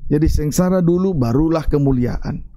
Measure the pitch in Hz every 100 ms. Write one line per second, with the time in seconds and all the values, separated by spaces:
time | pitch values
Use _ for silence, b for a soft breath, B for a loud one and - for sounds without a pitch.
0 | - 147 156 - 151 131 180 185 170 175
1 | 196 165 120 123 160 160 156 147 139 127
2 | 120 98 - - -